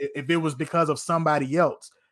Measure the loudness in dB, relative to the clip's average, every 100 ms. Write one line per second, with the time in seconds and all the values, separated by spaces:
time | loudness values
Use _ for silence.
0 | -8 -6 0 0 0 -2 -2 0 2 0
1 | -2 0 2 2 2 2 2 0 -14 _
2 | _